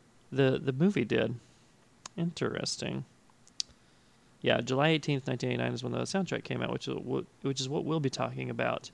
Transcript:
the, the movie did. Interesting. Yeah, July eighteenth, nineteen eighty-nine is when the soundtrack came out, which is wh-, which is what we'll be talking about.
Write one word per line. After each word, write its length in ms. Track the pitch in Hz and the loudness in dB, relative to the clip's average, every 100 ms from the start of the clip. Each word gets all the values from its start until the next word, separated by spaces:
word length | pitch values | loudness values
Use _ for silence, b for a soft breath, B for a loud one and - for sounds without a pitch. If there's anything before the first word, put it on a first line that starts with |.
| _ _ - | _ _ -4
the, 260 | 131 135 131 | 4 4 4
the 140 | 131 | 0
movie 320 | 131 185 151 | 4 4 4
did. 300 | 117 120 117 120 - _ _ _ _ _ - - | 2 2 2 -2 -12 _ _ _ _ _ -12 -4
Interesting. 880 | 170 - - - - - - 131 135 _ _ _ - - - - _ _ _ _ _ _ | -4 -2 -2 -2 -4 -4 -4 -6 -8 _ _ _ -12 -10 -10 -16 _ _ _ _ _ _
Yeah, 220 | 131 120 | 4 4
July 260 | 123 131 151 | 2 2 4
eighteenth, 380 | 160 151 139 135 | 4 2 -2 -2
nineteen 240 | 127 127 | -2 0
eighty-nine 240 | 120 123 | 0 -2
is 80 | 120 | -2
when 100 | 123 | -4
the 60 | 120 | -4
soundtrack 440 | 123 196 175 123 | 0 0 0 -2
came 180 | - 127 | -4 -4
out, 100 | 123 | -2
which 160 | 127 - | -4 -4
is 60 | |
wh-, 500 | - - 131 120 _ | -6 -2 -4 -4 _
which 160 | 139 135 | -4 -2
is 80 | 131 | -2
what 160 | 160 | -2
we'll 160 | - 160 | 0 0
be 80 | 135 | 0
talking 380 | - 120 131 127 | -2 -4 -4 -6
about. 420 | 117 123 117 - | -2 -2 -2 -8